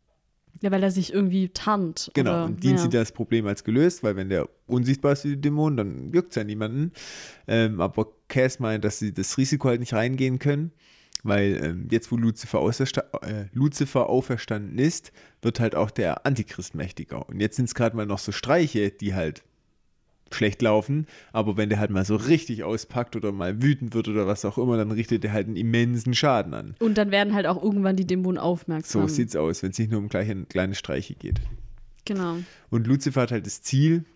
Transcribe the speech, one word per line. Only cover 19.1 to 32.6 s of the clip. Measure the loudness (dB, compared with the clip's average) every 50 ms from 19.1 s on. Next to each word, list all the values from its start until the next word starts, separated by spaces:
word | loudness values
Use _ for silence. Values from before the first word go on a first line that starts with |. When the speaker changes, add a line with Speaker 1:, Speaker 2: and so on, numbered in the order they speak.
| -2
Speaker 2:
halt | 0 -2 -2 -4 -8 _ _ _ _ _ _ _ _ _ _ _ _ _ _ _ _ _ -10 -4
schlecht | 0 0 0 2 2
laufen, | 2 4 4 4 2 2 -2 -2 -2 -4 -10 -20 -18 _ -2
aber | -2 0 0 0
wenn | 0 0 0
der | 2 0
halt | 0 0 0
mal | 0 0
so | 2 0
richtig | 0 2 4 2 2 2 -2 -8 -6 -4
auspackt | -4 -4 -4 -6 -6 -6 -6 -6 -4 -6
oder | -4 -4 -4
mal | -4 -2 -4 -4 -2 2 2
wütend | 2 2 2 -2 -4 -2
wird | -2 -2 0
oder | 0 0 2
was | 0 0 -2 -2
auch | -4 -2 0
immer, | 0 2 2
dann | 2 0 0
richtet | 0 -2 -2 0 0 0 0
er | 0 0
halt | 0 -2
einen | -2 -2
immensen | -2 0 2 2 4 4 2 2 0 0 0 0
Schaden | 2 4 4 4 2 2 -2 -6
an. | -8 -10 -10 -6 -2
Speaker 1:
Und | 0 2 2 2
dann | 2 2 2
werden | 2 2 2 2
halt | 0 2
auch | 0 0 0 0
irgendwann | 0 2 2 2 2 2
die | 2 2 0
Dämonen | 0 0 2 0 0
aufmerksam. | 0 0 0 0 0 -2 -4 -4 -4 -4 -2 0 2 2
Speaker 2:
So | 2
sieht's | 2 0 0 0 0
aus, | 0 0 0 -2 -2 -4
wenn's | -6 -2 -2
nicht | -2 0 0
nur | -2
um | -2 -2
kleine, | -2 -2 -2 -2 -4 -6 -6
kleine | -4 -2 0 0 0 -2
Streiche | -6 -6 -4 -4 -4 -4 -6 -12
geht. | -10 -6 -4 -2 -2 -2 -4 -8 -10 -12 -14 -16 -18 -18 -20 -20 -16 -8
Speaker 1:
Genau. | -6 -4 -2 -2 -4 -4 -6 -8 -12 -16 -20